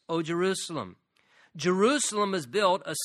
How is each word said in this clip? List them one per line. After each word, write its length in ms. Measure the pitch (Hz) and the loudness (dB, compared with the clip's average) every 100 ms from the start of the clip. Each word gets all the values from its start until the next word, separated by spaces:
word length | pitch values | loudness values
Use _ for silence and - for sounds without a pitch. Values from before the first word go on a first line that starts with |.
| - | -6
O 140 | 165 | -4
Jerusalem." 720 | 160 170 190 185 - 151 92 - _ _ _ _ _ 156 | -2 0 0 -2 -6 -8 -10 -14 _ _ _ _ _ -2
Jerusalem 800 | 175 185 220 294 - 208 202 | 0 4 4 4 0 0 0
is 120 | 185 123 | -2 -2
built, 360 | 190 190 185 | 2 2 2
a 120 | 160 151 | -2 -6